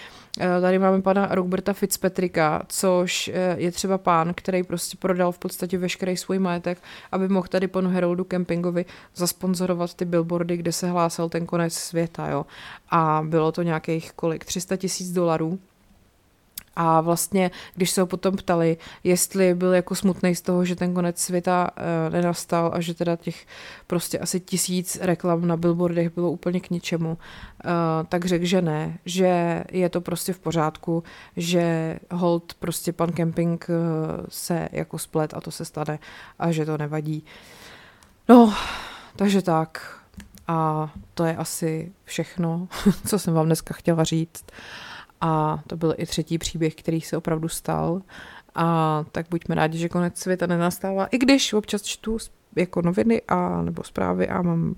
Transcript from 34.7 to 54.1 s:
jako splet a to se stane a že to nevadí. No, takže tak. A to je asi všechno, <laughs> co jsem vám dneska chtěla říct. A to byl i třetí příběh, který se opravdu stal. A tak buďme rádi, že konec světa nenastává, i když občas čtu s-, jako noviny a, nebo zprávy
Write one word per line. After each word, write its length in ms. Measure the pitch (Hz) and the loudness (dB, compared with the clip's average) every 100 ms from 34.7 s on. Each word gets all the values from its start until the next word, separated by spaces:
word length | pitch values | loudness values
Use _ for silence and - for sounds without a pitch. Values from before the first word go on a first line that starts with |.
jako 260 | - 165 160 | -4 -6 -8
splet 360 | - 160 156 | -4 -2 -2
a 80 | 160 | -4
to 100 | 160 | -10
se 140 | - 165 | -10 -10
stane 340 | - 151 151 - - - - | -6 -6 -6 -10 -18 -20 -4
a 120 | 170 | 0
že 140 | 160 151 | 0 0
to 120 | 151 | -2
nevadí. 460 | 151 156 151 151 - - - - - - - - - _ - | -2 -4 -4 -6 -8 -18 -20 -20 -20 -20 -20 -20 -20 _ 10
No, 240 | 240 226 202 - - - - - - | 10 10 6 -4 -8 -12 -16 -14 -2
takže 260 | 202 196 | 2 2
tak. 580 | 180 160 160 - - - - - - - - | 2 2 0 -6 -14 -18 -20 -20 -20 -14 -4
A 420 | 165 156 156 156 - - | 0 0 0 -4 -8 -10
to 120 | - 165 | -2 -2
je 100 | 165 | -2
asi 560 | 165 - 165 160 165 - | -6 -4 -4 -4 -6 -14
všechno, 640 | - - 160 - 170 165 185 - 208 | -10 -6 -6 -2 -2 -2 -4 0 2
<laughs> 220 | - - | 2 0
co 120 | 202 | -2
jsem 140 | 175 | 2
vám 120 | 160 160 | 2 4
dneska 280 | 160 - | 2 -2
chtěla 300 | - - 165 | -4 0 2
říct. 420 | 160 165 160 - - - - - - - - _ | 2 0 -4 -8 -20 -20 -18 -16 -16 -18 -20 _
A 380 | 170 156 151 156 - | 0 2 0 -2 -6
to 100 | 170 | -4
byl 180 | 160 - | -2 -2
i 80 | 165 | -4
třetí 320 | - 156 165 | -4 -2 -4
příběh, 380 | - 160 160 - | -4 -2 -2 -2
který 260 | - 165 | -2 -2
se 160 | - 160 | -2 -4
opravdu 300 | 170 160 165 | -2 -2 -2
stal. 540 | - - 156 156 180 - - - - - - | -4 -4 -2 0 -2 -6 -16 -20 -20 -10 0
A 500 | 165 165 156 151 156 | 2 2 2 0 -2
tak 140 | - 165 | -6 -4
buďme 260 | 170 - 165 | -4 -2 0
rádi, 220 | 160 165 | 0 0
že 120 | 170 | -2
konec 280 | 175 175 - | 0 -2 -2
světa 300 | 185 185 175 | -4 -2 0
nenastává, 580 | 175 175 175 190 196 190 | 2 0 -2 -4 -2 0
i 120 | 247 | 2
když 360 | 254 269 - | 6 6 4
občas 280 | 214 208 208 | 0 0 -4
čtu 380 | - - - 220 | -6 -8 -6 -6
s-, 120 | - - _ - | -8 -16 _ -2
jako 260 | 180 - | 0 2
noviny 400 | 170 190 220 233 - | 2 2 4 2 2
a, 340 | 180 180 175 | 0 2 0
nebo 220 | 170 170 | -2 -4
zprávy 440 | - - 185 | -6 -2 0